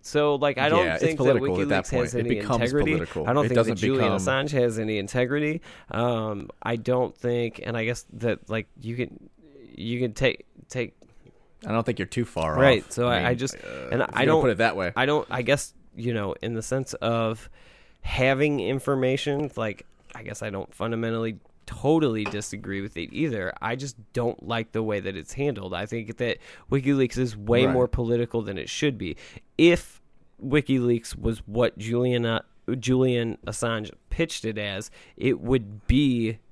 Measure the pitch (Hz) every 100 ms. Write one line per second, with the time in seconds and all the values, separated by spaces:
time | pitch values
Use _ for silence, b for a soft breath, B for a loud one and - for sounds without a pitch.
0 | - 147 147 143 147 127 147 165 175 160
1 | 160 156 135 127 131 90 95 98 - 127
2 | 120 120 120 107 104 120 117 143 156 95
3 | 82 85 78 135 120 123 117 113 123 135
4 | 107 98 95 135 147 143 123 110 110 107
5 | 101 127 123 147 151 160 B B - -
6 | 120 113 110 101 - - 113 117 110 127
7 | 120 - 120 120 117 - - 113 113 120
8 | - 107 113 104 - 110 - - 110 120
9 | 123 - - _ 156 143 120 - 110 120
10 | 123 101 131 - - - - 127 117 _
11 | - - - _ _ _ 107 110 113 101
12 | 90 - 117 - 80 78 135 113 - -
13 | 123 120 120 123 131 - - 65 64 117
14 | 123 - 139 160 135 101 113 87 90 120
15 | 135 147 - 127 120 139 - - - -
16 | 117 113 101 - 113 113 113 131 131 -
17 | 113 117 113 113 - b b b b b
18 | - - 131 135 151 143 95 131 135 135
19 | 127 135 - 139 147 - 110 98 - _
20 | - - - - 110 98 - - 110 113
21 | 113 113 113 104 - _ - - 135 160
22 | 147 110 104 104 - 104 98 98 98 82
23 | 85 - 156 110 92 - 107 127 139 -
24 | 101 - 120 - 87 117 113 113 110 104
25 | 95 95 76 131 143 113 95 90 107 117
26 | 110 113 120 - B B - 139 135 139
27 | 127 123 127 107 104 120 131 127 123 -
28 | 117 120 120 117 104 95 64 - 147 120
29 | 90 - B B - - 165 170 - -
30 | _ - _ _ 135 151 135 135 120 117
31 | - - 113 113 - 107 117 - 107 117
32 | 127 123 117 113 - - - 127 113 127
33 | 131 120 117 - - 104 117 113 107 -
34 | _ - 165 - 113 107 104 98 - B
35 | B - 135 90 104 131 101 104 - -
36 | 143 120 110 110 -